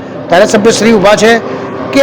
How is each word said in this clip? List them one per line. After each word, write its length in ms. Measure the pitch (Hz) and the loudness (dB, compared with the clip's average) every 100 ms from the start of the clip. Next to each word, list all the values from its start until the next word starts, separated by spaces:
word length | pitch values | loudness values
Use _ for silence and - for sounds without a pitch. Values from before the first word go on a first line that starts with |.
| - - - | -12 -14 -2
ધારાસભ્યશ્રી 640 | 170 214 214 220 220 214 220 | 0 2 2 2 2 2 2
ઊભા 200 | 190 208 | 2 2
છે, 80 | 214 226 - - - - - | 2 0 -2 -10 -10 -10 -4
કે 80 | 277 | 2